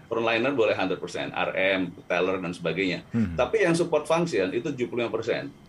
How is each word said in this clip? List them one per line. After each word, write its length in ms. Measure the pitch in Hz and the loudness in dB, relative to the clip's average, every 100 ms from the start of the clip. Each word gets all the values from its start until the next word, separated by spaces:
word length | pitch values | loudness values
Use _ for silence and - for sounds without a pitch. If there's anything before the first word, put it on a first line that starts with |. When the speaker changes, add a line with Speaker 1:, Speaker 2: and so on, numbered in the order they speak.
| - | -6
Speaker 1:
frontliner 440 | 113 113 113 127 139 | -2 2 2 2 2
boleh 160 | 104 104 | 2 2
hundred 240 | 92 87 | 0 -2
percent, 320 | 85 - 69 | -4 -6 -6
R 200 | - 90 - | -2 -2 0
M, 360 | 95 95 90 - - | 2 2 -2 -6 -4
teller, 320 | 87 92 95 | 0 2 0
dan 120 | 87 | -4
sebagainya. 520 | 85 85 80 95 82 - | -4 -4 0 0 -2 -4
Speaker 2:
Mhm. 240 | 113 104 82 | 0 0 2
Speaker 1:
Tapi 280 | - 440 | 0 4
yang 120 | 180 170 | 4 4
support 280 | 175 156 | 2 0
function 480 | 151 165 175 107 92 | 2 0 2 0 0
itu 200 | 113 151 | 0 -4
tujuh 200 | 131 120 | -4 -4
puluh 160 | 117 113 | -2 -2
lima 40 | |
persen. 400 | 110 110 80 - - | -2 -2 -2 -4 -12